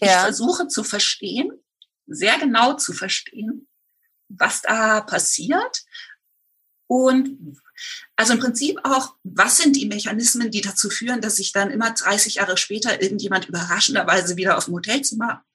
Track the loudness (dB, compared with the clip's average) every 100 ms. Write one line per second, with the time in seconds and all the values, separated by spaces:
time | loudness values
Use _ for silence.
0 | 4 6 4 0 0 0 -2 -4 -4 -2
1 | 0 -2 -4 -4 -4 -8 _ _ _ _
2 | -16 -2 0 2 2 4 4 2 -4 -6
3 | -6 -6 -8 -10 -8 -8 -14 _ _ _
4 | _ _ _ -2 -2 0 -2 2 2 2
5 | 0 -2 -2 -2 0 0 0 -8 -12 -20
6 | -20 -20 _ _ _ _ _ _ _ 2
7 | 4 4 2 -6 -16 -20 _ -18 -16 -16
8 | -8 0 2 2 0 -2 -2 -2 0 0
9 | 0 -10 -6 2 4 6 6 4 2 -4
10 | -4 0 0 0 -2 -2 -2 -2 -2 -4
11 | -4 -2 -2 -2 -2 0 0 0 -2 0
12 | 0 2 0 0 0 0 -2 -2 -2 0
13 | -2 -2 -2 -2 -2 -6 -2 0 2 2
14 | 2 2 2 -2 2 2 0 -6 -2 -2
15 | -2 -4 -4 -6 _